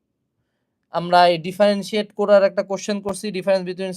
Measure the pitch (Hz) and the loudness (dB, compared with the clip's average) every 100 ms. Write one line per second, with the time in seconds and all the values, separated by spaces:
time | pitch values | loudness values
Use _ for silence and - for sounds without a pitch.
0 | _ _ _ _ _ _ _ _ _ 170 | _ _ _ _ _ _ _ _ _ -8
1 | 175 175 175 170 165 190 208 202 190 214 | 2 4 6 4 -4 0 0 0 -4 -6
2 | 208 - 202 202 190 185 190 196 - 202 | -6 -6 4 4 4 0 -6 -8 -6 -6
3 | 202 190 214 185 175 190 185 180 190 | -6 -8 -8 -6 -2 -2 -2 -8 -8